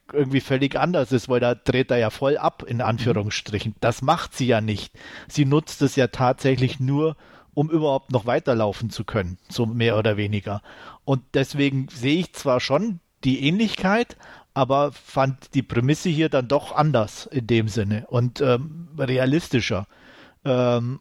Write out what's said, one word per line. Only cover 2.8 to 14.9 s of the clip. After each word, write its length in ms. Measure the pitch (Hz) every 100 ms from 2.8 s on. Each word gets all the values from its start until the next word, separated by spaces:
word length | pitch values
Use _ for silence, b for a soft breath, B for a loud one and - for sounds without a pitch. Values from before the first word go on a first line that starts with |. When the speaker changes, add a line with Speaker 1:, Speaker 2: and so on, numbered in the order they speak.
Speaker 1:
Anführungsstrichen. 920 | 110 113 123 107 104 - - 104 113
Speaker 2:
Mhm. 60 | -
Speaker 1:
Das 220 | 117 -
macht 340 | 131 165 - -
sie 100 | 123
ja 140 | 113
nicht. 340 | 110 98 - B B B B
Sie 160 | 147 135
nutzt 360 | 151 - -
es 140 | 139 -
ja 120 | 123
tatsächlich 720 | - 127 131 135 127 127 -
nur, 360 | 127 143 160 143 B B B
um 160 | 143 151
überhaupt 420 | 160 151 135 -
noch 140 | 127 113
weiterlaufen 640 | 147 - 117 107 - 110
zu 140 | -
können, 340 | 104 110 90 92 -
so 160 | - 113
mehr 320 | 120 113 107
oder 180 | 110 104
weniger. 460 | 104 104 104 101 B B B B
Und 180 | - 131 -
deswegen 540 | 139 135 147 139 135 135
sehe 300 | 123 131 165
ich 120 | 175
zwar 260 | - 139 127
schon 400 | - 147 226 175 _ _
die 200 | 131 135 139
Ähnlichkeit, 720 | 196 220 - 190 220 240 - B B B
aber 380 | - 127 139 143